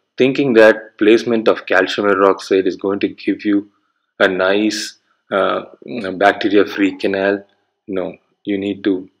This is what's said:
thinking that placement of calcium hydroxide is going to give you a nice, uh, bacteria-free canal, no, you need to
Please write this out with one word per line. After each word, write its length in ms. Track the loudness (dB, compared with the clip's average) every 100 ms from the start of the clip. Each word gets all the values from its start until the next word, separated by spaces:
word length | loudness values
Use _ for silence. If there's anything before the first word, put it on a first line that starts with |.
| _ -2
thinking 360 | 0 0 2
that 440 | 6 6 6 -2 -2
placement 500 | 2 2 2 -2 0
of 180 | -2 0
calcium 400 | 0 0 -2 0
hydroxide 580 | 2 2 2 0 0
is 120 | 0 -4
going 240 | -4 -4
to 80 | -4
give 360 | -4 -6 -6
you 240 | -2 -2 -4 _ _ _ _ -2
a 80 | 0
nice, 680 | 0 0 0 0 -4 -10 -16 _ _ _
uh, 300 | -2 -2 -2 -8 -16 -12 -10 -8
bacteria-free 840 | 0 2 2 2 2 2 0 -2 -2
canal, 460 | -4 -2 0 -2 -6 _ _ _ -10
no, 260 | -8 -8 -10 _ _
you 120 | -6 -4
need 280 | -4 -4
to 260 | -2 -4 -6 _